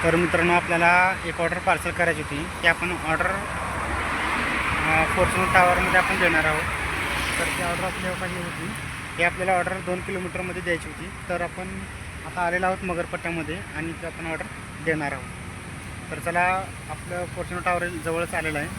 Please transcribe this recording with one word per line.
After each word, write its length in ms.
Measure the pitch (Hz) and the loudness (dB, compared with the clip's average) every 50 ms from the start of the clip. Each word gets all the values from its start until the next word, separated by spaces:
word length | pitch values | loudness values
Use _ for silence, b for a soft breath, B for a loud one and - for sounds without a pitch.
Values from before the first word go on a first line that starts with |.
| - | 4
तर 120 | 170 165 | 6 6
मित्रांनो, 380 | 170 175 165 160 170 165 175 175 | 6 4 4 4 4 4 6 6
आपल्याला 600 | 175 175 - 175 165 170 170 175 180 180 185 190 - - | 4 4 4 2 4 6 8 8 8 6 6 4 0 -2
एक 160 | 175 156 - | -4 -2 0
ऑर्डर 160 | 170 165 170 180 | 0 0 0 0
पार्सल 340 | 175 190 175 151 - 175 | 2 2 2 2 2 -4
करायची 300 | 165 - 175 165 160 151 | 0 2 2 2 2 0
होती, 220 | 151 - 143 143 165 180 - - | -2 -4 -4 -4 -4 -6 -6 2
ती 60 | - - | 4 4
आपण 280 | 135 - 170 175 180 151 - 156 | 4 4 2 -2 -2 -2 0 0
ऑर्डर, 180 | 160 170 170 | 2 2 2
अ, 1800 | 185 190 196 202 - - - - - - - - - - - - - - - - - - - - - - - - - - - - 156 160 160 160 156 - | 2 2 0 -2 -4 -4 -4 -4 -2 -2 -2 -2 -2 -2 -2 0 -2 -2 -2 0 0 0 0 0 0 0 0 0 0 0 0 2 2 4 4 4 2 4
फॉर्च्युनर 380 | 185 180 170 - 185 185 180 - | 2 2 2 4 2 2 6 6
टॉवरमध्ये 460 | 190 180 180 180 180 180 180 180 185 | 8 8 8 6 4 4 4 4 4
आपण 200 | - - 196 190 | 4 4 2 4
देणार 260 | 185 170 165 160 156 | 4 4 6 6 4
आहोत. 180 | 156 156 156 160 - - - - - - - - - - - - - - - | 4 2 2 0 -2 -2 -2 -2 -2 -2 -2 -2 -2 -2 -2 -2 -2 0 0
तर 60 | 170 | 0
ती 180 | 165 - - 180 | 0 0 -2 -2
ऑर्डर 200 | 175 175 170 180 | -2 -2 -2 -2
आपली 240 | 185 180 185 185 180 | -4 -4 -4 -4 -4
हो 60 | 185 180 | -4 -4
का 60 | 185 | -4
ही 100 | 180 180 | -4 -4
होती, 300 | 185 175 170 - 156 160 185 220 - - - - - - - - - | -4 -4 -6 -6 -6 -6 -6 -6 -6 -8 -8 -8 -8 -8 -8 -2 2
ही 60 | 170 | 2
आपल्याला 340 | 175 170 - 185 185 190 180 | 2 2 0 0 2 2 2
ऑर्डर 160 | 175 180 185 190 175 | 2 0 -2 -4 -2
दोन 160 | 170 180 185 | -2 -4 -4
किलोमीटरमध्ये 600 | 180 - 196 185 185 175 175 180 180 180 175 175 | -2 -4 -4 -4 -4 -4 -6 -4 -6 -4 -6 -4
द्यायची 260 | 175 175 170 160 - 160 | -2 -2 -2 -2 -2 -8
होती. 220 | 147 - 160 185 202 - - - | -10 -8 -10 -10 -10 -12 -6 -4
तर 120 | 180 175 | -2 -2
आपण 380 | 175 170 160 180 185 185 190 190 - - - - - - - - - | -2 -4 -4 -8 -8 -8 -8 -8 -10 -10 -10 -10 -10 -10 -12 -10 -10
आता 160 | - 139 175 | -8 -4 0
आलेलो 240 | 175 170 170 180 190 | 0 2 2 2 2
आहोत 180 | 185 190 180 190 | 2 0 0 -2
मगरपट्ट्यामध्ये 760 | 185 175 165 170 - - 170 - 175 170 165 160 147 156 185 202 - 151 | -4 -2 -2 -2 -4 -4 -4 -4 -4 -4 -4 -4 -4 -6 -6 -8 -8 -6
आणि 160 | 151 156 165 | -6 -6 -6
ती 140 | 165 - 170 | -6 -6 -8
आपण 260 | 165 - - 170 165 | -8 -8 -6 -6 -4
ऑर्डर 140 | 160 151 - - - - - - - - 147 | -4 -4 -6 -8 -10 -12 -12 -12 -10 -6 0
देणार 260 | 160 160 156 151 143 | 0 0 0 0 -2
आहोत. 120 | 139 135 127 - - - - - - - - - - - - - - - - - | -4 -4 -8 -10 -10 -10 -10 -10 -10 -10 -10 -10 -10 -10 -10 -10 -10 -10 -10 -8
तर 80 | 160 147 | -8 -6
चला, 440 | 143 170 170 175 175 180 185 190 190 185 - - - - | -4 0 2 4 4 4 2 0 -2 -6 -8 -12 -10 -10
आपलं 360 | 156 - - - 180 175 180 | -10 -8 -8 -6 -6 -4 -4
फॉर्च्युनर 380 | 170 - 180 175 - 175 180 170 | -6 -4 -6 -6 -4 -4 -2 0
टॉवर 220 | 185 180 175 175 175 | 2 2 2 0 -2
जवळच 460 | 180 165 147 165 165 165 170 165 - | -4 -4 -4 -2 0 0 -2 -2 -2
आलेलं 260 | 175 156 160 151 147 | -2 -2 0 -2 -2
आहे. 80 | 147 156 - | -2 -4 -6